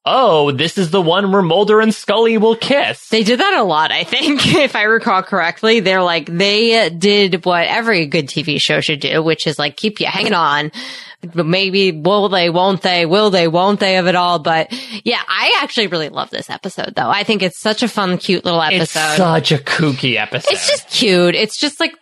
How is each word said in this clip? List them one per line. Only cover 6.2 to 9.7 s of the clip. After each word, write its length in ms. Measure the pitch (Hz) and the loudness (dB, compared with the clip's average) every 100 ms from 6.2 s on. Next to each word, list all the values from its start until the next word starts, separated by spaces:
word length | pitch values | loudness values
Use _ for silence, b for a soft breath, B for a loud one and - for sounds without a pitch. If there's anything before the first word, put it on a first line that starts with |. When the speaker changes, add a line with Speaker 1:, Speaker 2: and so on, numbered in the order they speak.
| 147 | -2
Speaker 2:
they 640 | 170 202 208 226 226 180 | -2 0 2 2 2 0
did 560 | 165 202 202 196 180 180 | 0 2 4 2 0 0
what 220 | 175 170 | 0 0
every 380 | 214 226 190 151 | 0 0 0 0
good 240 | 165 139 | -2 -4
T 120 | - | -6
V 160 | 147 143 | -4 -2
show 220 | - 151 | 0 0
should 220 | - 147 | -2 -2
do, 200 | 220 156 | -2 0
which 240 | 160 156 160 | 0 -2 -2
is, 120 | 147 | -4
like, 160 | 147 | -4